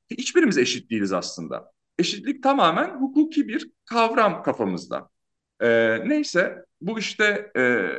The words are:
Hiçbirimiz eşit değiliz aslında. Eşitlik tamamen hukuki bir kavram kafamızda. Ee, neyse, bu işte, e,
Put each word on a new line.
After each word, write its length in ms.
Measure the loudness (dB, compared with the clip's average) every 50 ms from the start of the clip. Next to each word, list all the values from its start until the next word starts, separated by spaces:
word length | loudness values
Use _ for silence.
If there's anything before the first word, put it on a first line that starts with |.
| _ -14
Hiçbirimiz 480 | -12 -8 -6 0 2 4 4 4 4 2
eşit 340 | 2 0 0 -6 -6 -4
değiliz 220 | -4 -2 -2 0 -2
aslında. 580 | -2 -4 -4 -10 -10 -10 -10 -10 -10 -12 -14 _ _ _ _ _ -2
Eşitlik 460 | -2 -2 -2 -6 -6 -6 -6 -2 0
tamamen 460 | 0 2 4 2 2 2 2 -2 -4
hukuki 580 | -4 -4 -4 -2 2 2 2 2 2 -2 -2 -2
bir 220 | -2 -8 -8 -10 _ _ _
kavram 580 | -4 0 2 2 2 4 4 2 2 2 0 -2
kafamızda. 640 | -4 -2 0 0 -2 -2 -4 -6 -6 -8 -8 -8 _ _ _ _ _ _ _ _ _ _ -2
Ee, 480 | 2 2 4 4 4 2 2 0 0 0
neyse, 560 | 0 0 -2 -2 0 0 0 0 -2 -10 -18 _ _ -10
bu 180 | -6 -6 -4 -4
işte, 520 | -4 -6 -2 0 2 2 2 0 -4 -4 0 2
e, 320 | 2 4 4 2 0 -2 -4